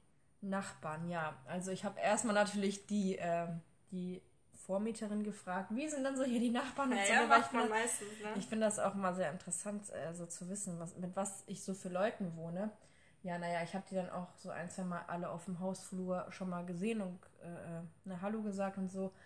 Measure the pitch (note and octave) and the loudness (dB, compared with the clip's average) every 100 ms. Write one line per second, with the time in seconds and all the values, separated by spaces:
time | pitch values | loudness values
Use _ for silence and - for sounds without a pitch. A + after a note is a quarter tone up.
0 | - - - - G3 F#3+ F#3+ - D#3+ D#3 | -20 -20 -20 -10 -2 -2 -2 -6 -4 -2
1 | E3+ E3+ D#3 C#3 - F3+ F#3 F#3 G3+ - | -2 0 -2 -4 -6 -4 -2 -2 -4 2
2 | F#3+ A3 A#3+ G#3 G3 G3+ G3 G3 - G#3 | 4 4 6 6 6 4 2 0 0 2
3 | F#3+ F#3+ E3+ E3+ E3+ E3 - - - F#3 | 2 2 2 2 0 -4 -8 -20 -10 -6
4 | F3+ F3+ - - _ - - G3 A3 A3 | -4 -6 -12 -20 _ -16 -2 0 0 -2
5 | G#3+ G#3 G#3 G3+ - F#3 F#3+ A3 D#4 D4 | -2 -2 -2 -4 -4 -4 -2 -2 0 0
6 | C4+ C4+ C4 A#3+ A#3+ A#3+ C4+ - C4+ G3+ | 0 2 2 4 4 2 0 0 2 4
7 | G3 A#3 A#3 A#3 A#3 A#3 A3+ A3 A#3+ - | 6 6 10 8 8 4 4 4 2 0
8 | G#3 G#3+ G#3 G#3+ - A3 G#3+ G#3 G3 G3+ | -4 -6 -4 -2 -2 2 2 4 0 2
9 | F#3 F3+ D#3+ F3+ - F#3 G#3 G#3 G3+ G#2 | 0 2 0 -2 -4 -4 -4 -6 -6 -6
10 | D3+ F3 E3+ - F3+ G#3 F#3 E3+ E3 - | -4 -6 -8 -8 -6 -4 -4 -4 -6 -6
11 | F3+ F#3+ G3+ - - F#3 - F#3+ F#3 F3+ | -4 -2 -2 -4 -8 -8 -4 -4 -2 2
12 | G#3+ - F3+ E3 E3 F3 G#3+ - - - | 2 2 -4 -2 -4 -2 -4 -4 -20 -20
13 | - - F3+ F3 F3 E3+ E3+ F#3+ - F#3+ | -20 -10 -4 -2 0 0 -2 -4 -2 -2
14 | F#3 F3+ F3+ - F#3 - F3 - F3+ F3 | -2 -4 -8 -10 -10 -6 -6 -4 -2 -4
15 | - F3 F3+ E3 F3+ F3 F#3 F#3 - F#3 | -4 -4 -2 -4 -6 -2 -2 -4 -6 -4
16 | F#3 F3+ - - F#3 F3 F3+ F3 G#3 A3+ | 0 0 -2 -6 -4 -4 -4 -2 0 0
17 | F#3 F3+ - - E3+ E3 D3+ E3 E3+ - | -2 -6 -14 -16 -12 -10 -8 -8 -8 -12
18 | F#3+ F3+ G3 A3 G#3 G3 G3 F#3+ F#3+ F#3+ | -10 -4 -2 -2 -2 0 -2 0 -4 -2
19 | F#3+ - | -4 -6